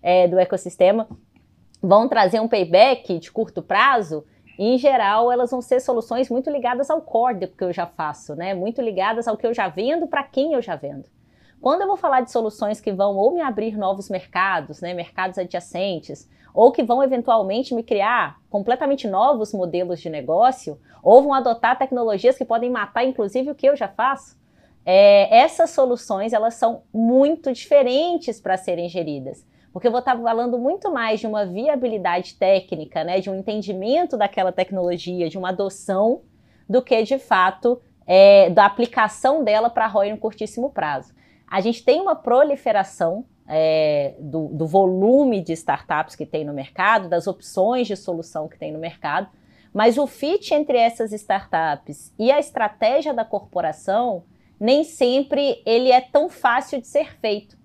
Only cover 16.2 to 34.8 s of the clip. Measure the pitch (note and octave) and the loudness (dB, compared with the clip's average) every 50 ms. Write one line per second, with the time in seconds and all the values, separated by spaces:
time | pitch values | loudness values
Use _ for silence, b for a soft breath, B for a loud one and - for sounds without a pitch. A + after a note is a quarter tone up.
16.2 | - b b b b b b - A3 C4+ - - C4 A3+ A#3+ B3+ C#4 B3+ C4 B3 | -18 b b b b b b 6 6 6 6 4 -2 0 2 2 2 0 0 -2
17.2 | A#3 - B3 A3+ G3 F#3+ G3 A#3 C4 - A#3+ A#3 A3+ - A#3+ G3+ G3 G#3+ B3 A#3+ | 0 0 0 0 0 -2 -4 -6 -6 -6 -6 -8 -4 -4 -2 -2 0 0 0 0
18.2 | F#3 C#3+ - _ _ _ - G3+ G3 A#3 A#3+ C4 D#4 C#4 C#4 C4+ - G#3+ F#3+ F#3 | -2 -4 -8 _ _ _ -8 -6 -2 -2 -2 -2 -2 -4 -4 -4 -4 -4 -2 0
19.2 | A3 C4+ D4 A3+ G#3+ G#3 - G3+ F3+ F3 D#3+ F3 F3+ F3 F3+ D#3 - E3+ D#3 D3+ | 2 2 2 0 -2 -6 -6 -6 -6 -4 -4 -6 -4 -4 -6 -8 -8 -12 -10 -10
20.2 | C3 C3 D#3+ F#3 A#3 B3+ C4 - - D#3+ D3 b b b b b b F3 G#3+ B3+ | -6 -2 0 2 2 2 0 -2 -12 -14 -14 b b b b b b 6 6 6
21.2 | C#4 D4 C#4 C4+ C4 A#3+ A#3 A#3 - A3+ B3 - C#4 C4 C4 B3 A#3 A3+ G#3 F#3+ | 6 6 -2 0 0 -2 -4 0 0 -2 0 0 -2 -4 -2 -4 -2 -2 -4 0
22.2 | A3 B3 C4 - B3+ - A3+ A3+ A#3+ B3 B3+ A#3 G#3 G3 _ A#3 B3 C4 C4 - | 2 0 0 0 -2 -4 -4 -4 -2 -4 -4 -6 -6 -6 _ -2 -2 -2 -2 -4
23.2 | G#3+ G3+ - B3 C4 C#4+ C#4+ _ - C4+ C#4+ C4+ A3+ F#3+ - - A3+ C4 C#4 C4 | -6 -4 -4 -4 -4 -6 -8 _ 2 2 2 2 -2 -8 -4 -2 -2 -2 -2 -4
24.2 | - - _ b b b b b b b b b _ - F#3 F#3+ G3+ G3+ G3+ G3+ | -10 -20 _ b b b b b b b b b _ 4 6 8 8 10 8 8
25.2 | G3 - G#3+ A3+ C#4 D#4+ E4 - E4 D#4+ - - C4 B3+ A#3+ A#3+ - - G#3+ F#3+ | 6 8 6 6 6 6 4 0 0 0 2 2 2 2 0 -4 -4 -6 -4 -4
26.2 | G3+ A3+ A#3+ G#3+ G#3+ A#3 A3+ - - A3+ A#3 - _ _ - A3 A3+ A3+ B3 C4 | -2 -2 0 0 0 -2 -2 0 -2 -2 -2 -4 _ _ -4 -2 0 4 4 4
27.2 | C#4 D4 E4 D#4+ - C#4+ B3+ - - - D4 C#4+ C4+ B3 B3+ C#4 D#4+ F4 F4 E4 | 4 4 2 -2 -4 -6 -6 -6 -2 2 4 4 4 4 2 0 0 0 -2 -4
28.2 | - - G#3+ - _ A#3 F#3 F#3 F#3 - F3+ E3+ F3 F3 E3+ F#3 E3 D3+ D3 C#3 | -4 -6 -10 -6 _ -4 -4 -2 -2 -6 -6 -4 -6 -6 -6 -6 -6 -6 -6 -8
29.2 | C3 C3+ - - _ b b b b b b F#3 - A#3+ A3 B3 B3 C4+ B3+ A#3 | -10 -12 -14 -16 _ b b b b b b -2 -2 0 0 0 -2 -2 -2 -2
30.2 | A#3 A#3 A3+ A3+ A#3+ B3 A#3+ A#3+ A#3+ C4+ F4 G4 - G4+ E4 B3 A#3 A3 A3 G3+ | -2 -2 -2 -2 -2 -2 -4 -2 -2 -2 -4 -2 -4 -4 -4 -2 -2 -2 -2 -4
31.2 | A3+ A3 G#3+ G#3+ G#3 F#3 F3 G3+ A#3+ D4+ D4 C4 B3 A#3+ A3 G#3 F3 F3+ F3 F3+ | -4 -6 -4 -4 -4 -4 -6 -4 -2 -2 -2 -2 -2 -4 -4 -4 -4 -2 -2 -2
32.2 | F#3 - - _ G3 F#3 G3 F#3+ F#3 - F#3 D#3 D#3 - - E3 D#3+ F3 F3+ F#3+ | -4 -8 -6 _ 2 2 2 2 0 -4 -10 -10 -10 -8 -8 -6 -6 -2 -4 -4
33.2 | F3+ G3+ F#3+ F#3+ G3 - G#3+ G#3+ G3 F#3 G3+ F#3 F#3+ A3 C4+ E4 F4+ F4 - A3+ | -4 -4 -8 -8 -6 -6 -6 -6 -6 -6 -8 -6 -2 0 0 0 0 -2 -2 -2
34.2 | G#3 G3+ - - F#3 F#3 F3 - F#3 - G3 F#3+ | -2 -2 -2 -2 -2 -2 0 -2 -4 -4 -2 -4